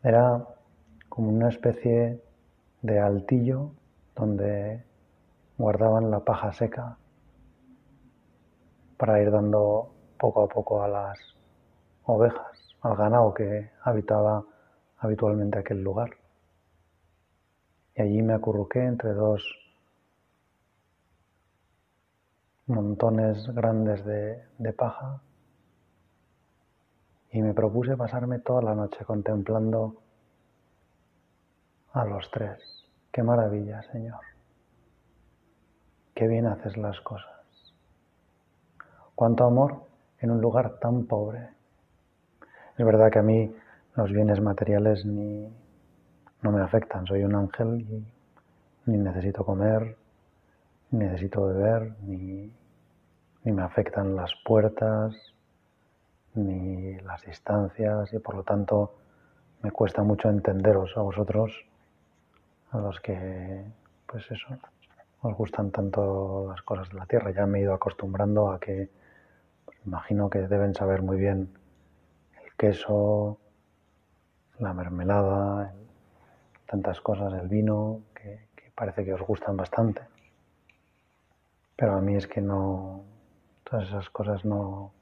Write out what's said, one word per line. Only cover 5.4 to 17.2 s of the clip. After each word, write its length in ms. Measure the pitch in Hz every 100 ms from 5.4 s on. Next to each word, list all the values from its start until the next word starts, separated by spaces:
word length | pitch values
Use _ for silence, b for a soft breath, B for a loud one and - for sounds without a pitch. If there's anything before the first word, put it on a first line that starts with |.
| _ -
guardaban 520 | 113 101 110 110 113
la 120 | 104
paja 320 | 110 107 107
seca 440 | - 113 - 123 - _ _ _ _ - _ 262 - _ _ _ _ _ _ _ _ _ _ _ _
para 240 | - 107
ir 100 | 104
dando 600 | 104 104 104 104 107 117 - _ _
poco 260 | 120 107
a 40 | 104
poco 340 | - - 104
a 60 | 101
las 320 | 101 98 101 - _ _ _ _ _ _ _ -
ovejas, 680 | 113 117 - - - _ _
al 140 | 120 101
ganado 380 | 104 120 110
que 360 | 98 104 104 107 _
habitaba 600 | - 110 104 107 107 107 107 b b b _ _
habitualmente 640 | 110 107 110 107 104 101
aquel 240 | 98 101
lugar. 280 | 95 95 98 - _ _ _ _ _ _ _ _ _ _